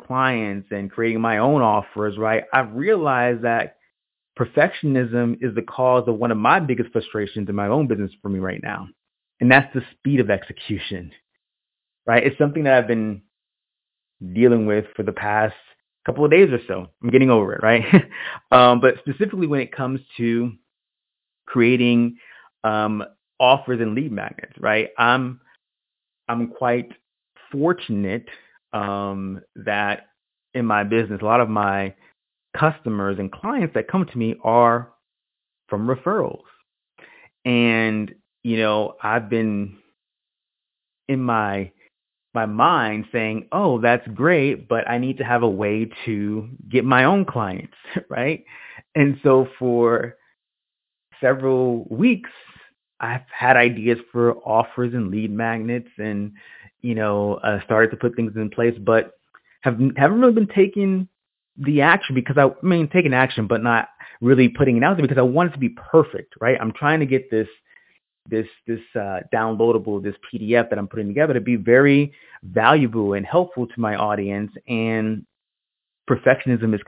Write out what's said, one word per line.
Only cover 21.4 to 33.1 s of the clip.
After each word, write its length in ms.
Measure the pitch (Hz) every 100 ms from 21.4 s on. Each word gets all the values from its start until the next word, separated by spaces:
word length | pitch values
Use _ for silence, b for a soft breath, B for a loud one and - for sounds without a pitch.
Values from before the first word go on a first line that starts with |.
| -
creating, 680 | 127 117 127 120 120 120 120 B B B _
um, 400 | 110 107 107 107 - _ _ -
offers 380 | 127 135 - 120
and 160 | 113 113
lead 160 | 151
magnets, 400 | 101 - - - -
right? 300 | 107 107 110 -
I'm, 420 | 120 131 127 127 b b _ _ _ _ _ _ -
I'm 220 | 117 117
quite 420 | - 123 123 120 - _ _ _ _ -
fortunate, 720 | 139 160 175 - 101 98 113 - - b b _
um, 640 | 107 101 101 101 98 95 95 - -
that 520 | 101 101 101 101 - _ _ _ _
in 120 | 127 117
my 180 | 104
business, 380 | 104 113 104 98
a 40 | 107
lot 140 | 120
of 80 | 110
my 460 | 107 101 98 95 - b b _ _ _ -
customers 600 | 156 151 117 104 98